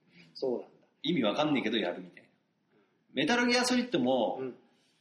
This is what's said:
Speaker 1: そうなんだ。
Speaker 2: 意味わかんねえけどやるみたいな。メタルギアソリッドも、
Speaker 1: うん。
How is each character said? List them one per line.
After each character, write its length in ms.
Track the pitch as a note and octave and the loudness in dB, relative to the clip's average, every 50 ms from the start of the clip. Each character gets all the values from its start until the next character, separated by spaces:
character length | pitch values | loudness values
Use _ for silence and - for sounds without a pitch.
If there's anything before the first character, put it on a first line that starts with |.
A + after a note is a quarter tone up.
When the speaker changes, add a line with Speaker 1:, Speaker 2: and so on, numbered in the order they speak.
| _ _ _ - - - - | _ _ _ -20 -20 -20 -12
Speaker 1:
そ 140 | - C3+ C3 | -6 -4 -4
う 20 | A#2+ | -4
な 40 | - | -4
ん 20 | |
だ。 60 | - - - _ _ _ _ _ - | -8 -12 -20 _ _ _ _ _ -4
Speaker 2:
意 120 | D#3 F3 | -2 0
味 80 | C#3+ A2+ | 2 2
わ 120 | G2+ G2+ | 0 2
か 100 | - D3+ | 2 0
ん 100 | D3+ C#3 | 2 2
ね 60 | A#2+ | 0
え 20 | G2 | 0
け 80 | G#2+ | 0
ど 80 | A#2 G#2+ | 0 0
や 120 | F#2 F2 | -2 -2
る 100 | F2 F#2 F2+ | -4 -6 -10
み 60 | - | -16
た 100 | - - | -18 -20
い 20 | - | -20
な。 60 | _ _ _ _ _ _ _ _ _ _ _ _ _ _ _ _ _ - | _ _ _ _ _ _ _ _ _ _ _ _ _ _ _ _ _ -4
メ 120 | B2+ D3+ | -2 0
タ 100 | - A#3+ | 2 2
ル 100 | A#3+ B3 | 2 2
ギ 100 | A#3+ A#3+ | 2 2
ア 80 | B3 A#3 | 2 2
ソ 100 | - B3+ | 2 2
リ 80 | B3 A#3+ | 0 0
ッ 60 | - | 0
ド 100 | - D3+ | 0 0
も、 380 | B2 B2+ C3 B2 G#2+ - - - | 2 2 2 2 2 0 -2 -4
Speaker 1:
う 40 | C3 | -8
ん。 100 | B2+ A2+ - _ _ _ _ _ _ _ _ | -8 -10 -12 _ _ _ _ _ _ _ _